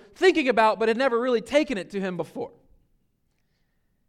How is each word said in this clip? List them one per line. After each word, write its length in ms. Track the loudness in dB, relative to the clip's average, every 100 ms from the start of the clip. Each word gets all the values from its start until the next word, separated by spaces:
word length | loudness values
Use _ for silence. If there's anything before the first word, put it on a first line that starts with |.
| -12
thinking 360 | 2 2 4 0
about 280 | 2 2 2
but 100 | 0
had 100 | 0
never 200 | 0 0
really 220 | 0 -2
taken 380 | 0 0 0 -4
it 100 | -8
to 60 | -8
him 200 | -6 -6
before. 340 | -10 -10 -12 -14 _ _ _ _ _ _ _ _ _ _ _ _ _ _